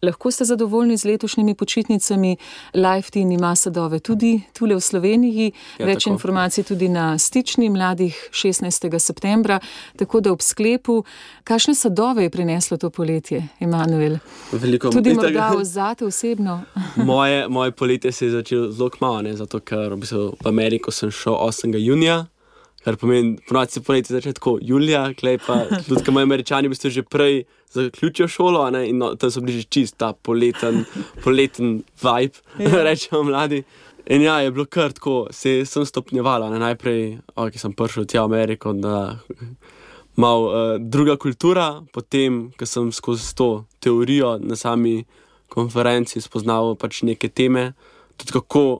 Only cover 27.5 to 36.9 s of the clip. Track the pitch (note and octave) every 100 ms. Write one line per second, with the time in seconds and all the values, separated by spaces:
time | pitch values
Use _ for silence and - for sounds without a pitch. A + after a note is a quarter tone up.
27.5 | _ _ B2+ B2+ - D#3+ D#3+ E3+ - F3+
28.5 | F3 C3+ B2+ B2 B2 B2 - B2+ B2+ B2
29.5 | A#2+ A2+ - A#2+ - A2+ G#2+ - A#2 A#2+
30.5 | A#2+ A#2 A2+ A2+ - - - - C3 C3+
31.5 | - A#2+ A2 - _ C3 A#2+ C3+ - _
32.5 | - G3+ F#3 D#3 D#3 - D#3 D3 C#3 D3+
33.5 | C#3+ C3+ - - _ - C#3 D3+ D#3 C#3
34.5 | B2+ C#3+ - D3 B2+ - C3 A2 - C3+
35.5 | C3 C3+ - C#3+ - C3 C3 B2 B2+ A2
36.5 | A2+ A#2 A2+ B2+